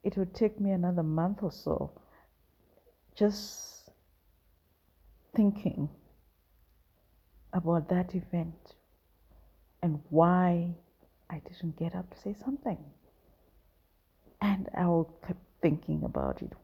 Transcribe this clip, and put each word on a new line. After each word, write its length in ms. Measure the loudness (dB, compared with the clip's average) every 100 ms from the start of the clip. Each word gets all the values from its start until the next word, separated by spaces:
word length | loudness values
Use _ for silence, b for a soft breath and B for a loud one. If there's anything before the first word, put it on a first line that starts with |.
it 140 | -2 -2
would 160 | -4
take 260 | 0 0 2
me 100 | 0
another 300 | 2 2 2
month 400 | 0 2 0 0
or 80 | -6
so 420 | -6 -4 -2 -2 -8 B B B _ _ _ _ _ _ _ _
just 760 | 0 2 2 -8 -12 -14 -18 -20 _ _ _ _ _ _ _ _ _ _ _ -20 -20 _
thinking 540 | 4 4 4 -4 -2 -6 -6 -20 _ _ _ _ _ _ _ _ _ _ _ _ -20 -6
about 340 | -4 2 0 2
that 260 | 0 0
event 600 | -4 -4 -4 -4 -10 -20 -20 _ _ _ _ _ -20 -20 _ _ _
and 160 | -2 -2 2
why 640 | 6 6 6 4 2 0 -6 _ _ _ _ _
I 80 | -12
didn't 400 | -12 -10 -8 -6
get 160 | -6
up 160 | -6 -12
to 60 | -10
say 160 | -10 -8
something. 400 | -6 -4 -4 -6 -10 -20 _ _ _ _ _ _ _ _ _ _ _ _ -20 _
And 260 | 0 0 -2 0
I 100 | 4
will 320 | 4 2 -6 -10
keep 120 | -10 -10 _
thinking 400 | 2 2 -2 -4
about 380 | -2 -2 -4 -4
it. 100 | -10 -14